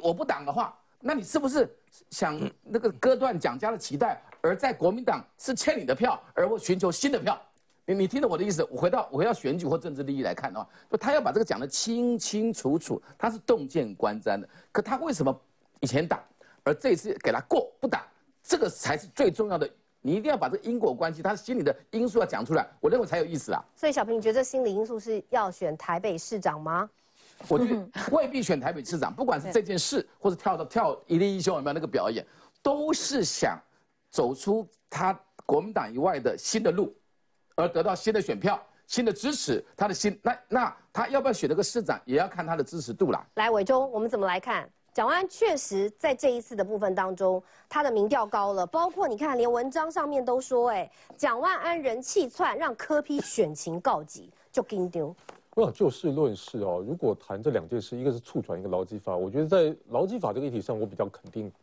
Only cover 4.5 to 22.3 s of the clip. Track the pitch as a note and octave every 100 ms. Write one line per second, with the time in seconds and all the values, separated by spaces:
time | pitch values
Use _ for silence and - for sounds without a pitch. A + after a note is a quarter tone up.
4.5 | - C4 - E3+ A3+ B3 C#3+ - - -
5.5 | B3 - D4+ C3 C3 B3 - - - F3+
6.5 | A3 - F#3 F#3 E3+ C#4 B3 F#3 - -
7.5 | _ _ _ - G3 F#3+ C4 B3+ E3 G3+
8.5 | E3 C#3 B2 F3 B3 - C3+ G#3 G#3+ C3
9.5 | E3+ D#3+ D#3+ E3 C3+ C#3 C#3 G#2 F2+ C3+
10.5 | G2+ - - - G#3+ B3+ D4 A#3+ G#3 A3+
11.5 | G#2+ C#3 - A3 A#3 A#3+ A#3 - G#3 A3+
12.5 | - C3 D#3+ - G#2+ - - A3+ A3 -
13.5 | A#3 C3+ E3 A2+ F#2+ G#2+ G#2+ G#2 G2+ G2
14.5 | - - - G3+ C4 E4 G#3+ C3+ B2+ _
15.5 | _ _ - C#3 C#3 E3+ - - _ -
16.5 | _ - D3 C4 F3 G#3+ - - A#2 -
17.5 | E4 B4 - B3 - - _ _ _ -
18.5 | F4 G3 - - - G3 - A#3+ E3 G#3
19.5 | E3+ D3 _ _ _ C3 F#3+ B3+ B3+ C3
20.5 | G3+ - A#3+ G3 B2 E3 D#3 F#3+ G#3 -
21.5 | B3 C#3+ - - A3 A#3+ A3+ F#3